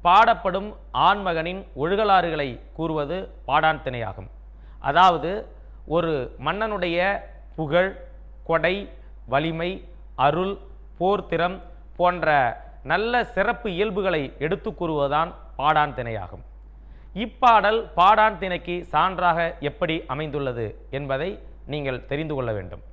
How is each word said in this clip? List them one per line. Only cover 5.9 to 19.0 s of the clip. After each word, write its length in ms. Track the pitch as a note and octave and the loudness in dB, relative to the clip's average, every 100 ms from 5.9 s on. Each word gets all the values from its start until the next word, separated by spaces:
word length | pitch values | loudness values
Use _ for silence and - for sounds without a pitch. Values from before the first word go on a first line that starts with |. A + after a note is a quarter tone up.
| D#3+ E3 D3 A#2+ - | 0 0 -2 -6 -6
மன்னனுடைய 720 | C#3+ F#3+ A3 G#3 F3+ E3+ F#3+ G3+ - - - | -4 -2 -4 -2 -2 0 0 -2 -8 -18 -14
புகழ், 460 | - D#3 E3+ F#3 G3 - - - - | -8 0 2 2 -4 -16 -18 -18 -14
கொடை, 440 | - E3 E3 G3+ G3 - - - | -2 0 2 -2 -8 -16 -20 -18
வலிமை, 640 | - C3 D#3+ E3 F3 F#3+ - - - | -2 0 0 -4 -6 -8 -14 -20 -14
அருள், 420 | - C3+ D#3 F#3+ G3+ - - - - | 2 2 4 -2 -6 -12 -20 -20 -2
போர்த்திறம் 600 | F3+ G3+ - D#3+ F3 F#3+ - - - - | 0 0 -2 -2 -2 -4 -14 -20 -18 0
போன்ற 600 | F3 F3 D#3+ D3 A#2+ - - - | 0 2 2 4 2 -2 -14 -14
நல்ல 420 | C3 F3 A3+ A#3+ | -2 0 2 0
சிறப்பு 480 | A3 F#3 G3 - G#3+ | 0 0 0 -2 -4
இயல்புகளை 600 | F3 A3 G3+ F#3+ D#3+ C3+ - | -2 -2 0 0 -2 -4 -6
எடுத்து 360 | D#3 F#3+ A3 | -4 -4 -6
கூறுவதுதான் 580 | D#3 F3 D3+ C#3 D3 E3+ - - - | -6 -4 0 0 0 -2 -6 -14 -2
பாடாண் 360 | D3 D3+ D3 | 2 4 2
திணையாகும். 500 | C3 A#2 G#2+ F2+ - - - - - - - - | -2 -6 -8 -10 -14 -16 -18 -20 -20 -20 -18 -12
இப்பாடல் 760 | F#3 A3+ - B3 A3 G3+ A3+ F3+ - | -8 -8 2 6 6 6 2 -2 4
பாடாண் 420 | F#3 G#3+ G#3+ F#3 | 6 8 4 2
திணைக்கு 480 | F#3+ F3 - F3 E3 | -4 -4 -4 -8 -2
சான்றாக 640 | D3+ | 0